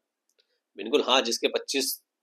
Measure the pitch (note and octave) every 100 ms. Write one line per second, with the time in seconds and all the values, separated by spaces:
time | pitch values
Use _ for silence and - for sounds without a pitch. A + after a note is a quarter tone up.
0 | _ _ _ _ _ _ _ - G2+ C#3
1 | B2 C3 A#2 A#2 C3+ A#2 - C#3 C3+ -
2 | _ _